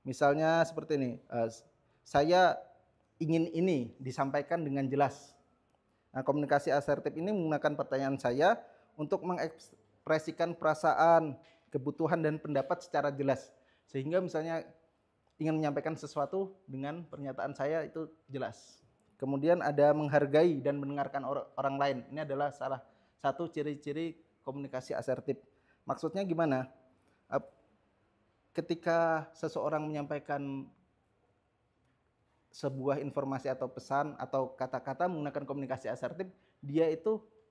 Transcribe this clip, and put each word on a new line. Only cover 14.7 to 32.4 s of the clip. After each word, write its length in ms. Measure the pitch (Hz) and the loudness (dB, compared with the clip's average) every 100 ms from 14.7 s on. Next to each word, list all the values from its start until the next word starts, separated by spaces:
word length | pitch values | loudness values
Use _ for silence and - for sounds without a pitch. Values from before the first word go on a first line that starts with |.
| - _ _ _ _ _ _ | -20 _ _ _ _ _ _
ingin 240 | 156 156 | 0 2
menyampaikan 320 | 151 143 156 | 0 0 -4
sesuatu 640 | 160 147 151 143 190 190 196 - | -6 -6 -4 -2 -2 -4 -8 -12
dengan 400 | 135 139 165 160 | -8 -6 -8 -12
pernyataan 480 | - 139 123 135 | -10 -8 -6 -6
saya 320 | 139 139 160 147 | -4 -2 -2 -4
itu 240 | 160 156 - _ | -8 -10 -12 _
jelas. 560 | 135 113 - - - _ _ _ _ | -8 -6 -8 -20 -20 _ _ _ _
Kemudian 400 | 131 139 156 175 | -4 0 4 4
ada 320 | 147 143 147 | 4 6 6
menghargai 640 | 151 147 147 139 147 175 143 | 6 4 2 4 6 6 4
dan 240 | 135 143 | 0 -2
mendengarkan 400 | 139 143 135 139 | -4 -4 -4 -4
or-, 280 | 123 139 - | -4 -6 -6
orang 220 | - 139 139 | -4 -2 2
lain. 200 | 139 131 117 | 0 0 -6
Ini 160 | 143 147 | -8 -4
adalah 240 | 139 147 | -2 -2
salah 320 | - 135 131 - _ _ _ | -4 -6 -6 -10 _ _ _
satu 240 | 143 135 170 | -2 0 -4
ciri-ciri 680 | - 147 147 147 147 165 156 _ _ | -2 -4 -4 -6 -4 -6 -8 _ _
komunikasi 560 | - 139 139 127 - - | -10 -8 -6 -8 -4 -4
asertif. 400 | 120 127 135 131 _ _ _ _ - | -2 -2 -2 -4 _ _ _ _ -8
Maksudnya 400 | 135 160 185 196 | -4 -4 -4 -2
gimana? 400 | 165 160 131 127 - _ _ _ _ _ | 2 2 2 -2 -14 _ _ _ _ _
Eh, 140 | 135 - _ _ _ _ _ _ _ _ _ _ - | -4 -4 _ _ _ _ _ _ _ _ _ _ -8
ketika 720 | 160 170 175 165 165 160 156 - | -4 -2 2 4 4 2 -2 -6
seseorang 480 | 160 156 147 151 151 | -6 -2 0 0 -2
menyampaikan 800 | 151 143 147 143 143 139 135 135 _ _ _ _ _ _ _ _ _ _ _ _ _ _ _ _ _ | -4 -4 -8 -4 -6 -4 -8 -10 _ _ _ _ _ _ _ _ _ _ _ _ _ _ _ _ _